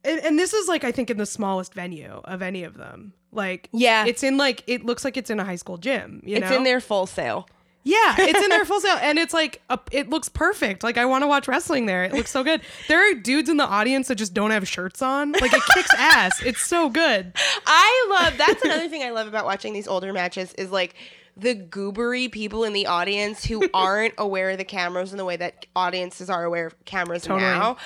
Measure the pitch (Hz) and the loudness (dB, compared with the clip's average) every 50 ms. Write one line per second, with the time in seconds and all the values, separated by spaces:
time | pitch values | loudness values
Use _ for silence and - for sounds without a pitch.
0 | - 277 320 320 - 320 302 302 370 359 - 427 381 330 339 302 - 240 233 - | -4 -4 -2 0 0 0 2 2 2 2 0 0 0 0 0 0 -2 -2 -4 -2
1 | 240 208 233 202 208 - - - 202 196 190 185 185 - - 190 180 180 175 151 | -2 -4 -2 -4 -4 -6 -4 -4 -4 -2 -2 -4 -6 -8 -10 -12 -12 -12 -12 -14
2 | 139 90 101 - - - 185 180 190 185 196 185 175 - - - - - - - | -14 -16 -16 -16 -14 -12 -10 -8 -8 -6 -6 -8 -10 -12 -14 -16 -18 -18 -18 -18
3 | - 202 - _ _ _ - 214 196 185 185 175 - - - 226 247 240 226 220 | -20 -20 -20 _ _ _ -8 -6 -4 -4 -4 -6 -8 -6 0 2 4 6 6 6
4 | 214 233 240 - 277 269 269 277 285 269 233 - - - 247 247 - 233 247 - | 4 2 0 0 0 2 2 2 2 2 0 -2 -4 -6 -6 -4 -2 -4 -4 -4
5 | - 269 - 269 - - 220 214 185 196 180 175 - - 185 170 170 254 269 214 | -4 -6 -4 -4 -6 -4 -4 -4 -4 -6 -6 -8 -10 -12 -12 -8 -4 -4 -4 -4
6 | - - - - - - 208 220 196 - 262 254 262 254 247 254 - - 214 196 | -4 -8 -14 -14 -8 -4 -2 -2 0 2 2 2 2 2 2 0 0 0 -2 -2
7 | 185 190 - - 151 120 107 170 180 _ _ _ _ _ _ _ - 269 381 440 | -2 -2 -4 -4 -2 -2 -2 -4 -6 _ _ _ _ _ _ _ -2 2 4 4
8 | 440 349 220 - 381 311 311 269 403 403 349 415 392 - 403 403 - 392 349 - | 6 4 4 4 4 4 4 4 4 4 4 2 2 2 0 0 2 2 0 2
9 | - 294 294 320 330 320 - 330 311 294 - - _ - 254 - - - - 277 | 2 0 2 0 0 0 0 0 -2 -2 -4 -10 _ -6 -6 -6 -6 -4 -4 -4
10 | 285 196 294 320 - - - - 311 359 415 - 302 233 190 - - 233 233 233 | -2 -2 -4 -4 -4 -4 -4 0 0 0 0 0 -2 -4 -4 -4 -4 -2 0 0
11 | 240 262 262 262 285 285 285 277 277 - 254 311 - - 320 269 233 208 185 180 | 2 2 2 2 2 2 2 2 2 0 -2 -2 0 0 -2 0 0 0 0 0
12 | 180 190 - 285 233 - - 269 262 302 320 - - - - - - - 311 339 | 0 0 -2 -2 -4 -2 -2 -2 0 0 0 0 -2 -6 -18 -8 -2 2 4 6
13 | 392 415 359 240 185 233 262 302 311 269 330 294 277 - 196 208 214 247 269 269 | 6 4 4 2 0 0 0 0 2 2 2 2 2 2 2 0 2 2 2 0
14 | 254 - 254 196 220 190 175 214 208 214 220 208 190 - - - 180 185 - - | 0 -2 -2 -4 -4 -4 -2 0 0 2 0 0 -2 -2 -4 -6 -6 -6 -6 -4
15 | 269 262 269 285 294 294 294 - 254 254 - - - - 403 370 359 - 381 - | -2 0 0 0 0 0 0 2 2 4 2 4 4 4 4 4 6 4 4 6
16 | 254 311 320 247 196 185 - - - 262 233 - - - 349 339 330 277 226 311 | 6 6 6 6 6 4 0 -2 -2 -2 -2 -2 -2 0 2 2 2 2 2 2
17 | 339 302 226 196 180 180 - - - - - 403 - - 302 330 381 427 - 523 | 2 4 2 2 -2 -4 -4 -4 -2 -2 -2 -2 2 6 6 8 8 8 6 4
18 | 494 403 392 359 339 330 262 240 294 330 415 - - 311 320 311 330 330 320 311 | 4 4 4 4 4 4 2 4 4 4 4 4 2 0 0 0 -2 -4 -6 -6
19 | 262 247 233 220 220 214 208 220 202 - 196 196 - 214 214 202 202 - 196 185 | -6 -6 -4 -6 -6 -4 -4 -4 -2 -2 -4 -4 -6 -8 -8 -8 -6 -4 -4 -4
20 | 185 196 196 185 180 180 - 190 185 180 - - 190 185 190 190 180 175 - - | -4 -4 -4 -4 -4 -4 -4 -6 -10 -8 -8 -10 -8 -4 -2 -2 -2 -2 -6 -12
21 | - - - - - _ _ 190 202 247 247 202 185 170 170 196 196 202 196 214 | -20 -20 -20 -20 -20 _ _ -4 -2 -2 -2 -2 -6 -12 -10 -8 -6 -6 -4 -4
22 | 240 233 247 247 254 240 - 214 214 208 202 220 226 214 208 202 202 - 175 170 | -2 -2 -2 -2 -4 -4 -6 -8 -8 -6 -4 -4 -4 -2 -2 -2 -2 0 0 0
23 | 175 190 202 208 208 208 220 - - - 226 214 269 175 - 190 185 190 196 214 | 0 0 -2 -2 -2 -4 -4 -6 -6 -4 -2 -2 -2 0 0 2 2 2 2 2
24 | 220 226 - - 214 202 196 190 185 190 190 185 190 190 208 190 175 175 180 180 | 0 0 -2 -2 -4 -2 -2 -2 -2 -2 -2 -4 -6 -6 -4 -4 -4 -2 -2 -4
25 | 185 190 196 202 190 180 175 170 175 175 - - - - - 185 185 180 180 185 | -6 -6 -6 -6 -6 -4 -4 -4 -6 -8 -8 -10 -12 -6 -2 0 0 0 0 -2
26 | 180 180 - - 185 180 190 170 170 170 170 170 165 165 - _ - - 196 190 | -6 -6 -8 -10 -6 -4 -4 -2 -2 -2 -2 -2 -4 -6 -10 _ -14 -8 -6 -4
27 | 175 170 170 175 - - 190 190 - - - 170 208 233 254 - - | -4 -4 -4 -6 -4 -2 -2 0 2 2 2 2 0 0 -2 -4 -4